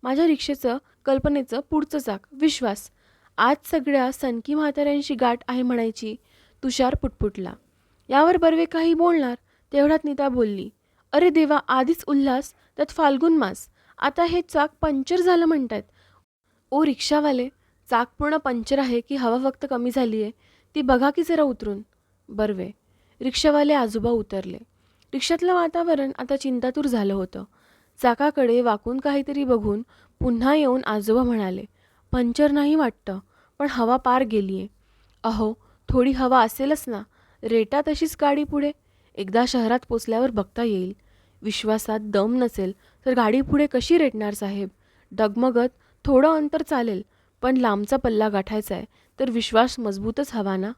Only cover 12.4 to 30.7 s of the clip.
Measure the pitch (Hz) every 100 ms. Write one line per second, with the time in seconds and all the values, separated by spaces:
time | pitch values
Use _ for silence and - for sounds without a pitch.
12.4 | 277 _ _ - 294 - 302 277 320 320
13.4 | 208 185 - _ _ - 277 320 339 349
14.4 | 349 311 302 _ 311 277 262 359 359 349
15.4 | 330 311 247 214 - _ _ _ _ _
16.4 | _ _ _ 277 311 262 - 294 294 262
17.4 | 247 _ _ _ _ 233 247 _ 294 311
18.4 | 277 247 220 277 262 240 233 277 247 240
19.4 | 269 262 277 247 240 254 247 220 208 -
20.4 | _ _ _ 302 262 254 269 294 330 330
21.4 | 294 233 214 202 220 _ _ _ _ 214
22.4 | 214 190 190 - _ _ _ _ 254 254
23.4 | 311 294 294 294 226 220 226 233 208 196
24.4 | 185 180 - _ _ _ _ 269 - 330
25.4 | 359 359 339 339 339 302 269 269 247 277
26.4 | 277 254 254 254 285 240 196 196 185 -
27.4 | 196 _ _ _ _ _ 247 233 294 294
28.4 | 247 240 240 208 - 254 285 285 277 285
29.4 | 269 240 208 208 240 _ _ _ 254 233
30.4 | 254 302 285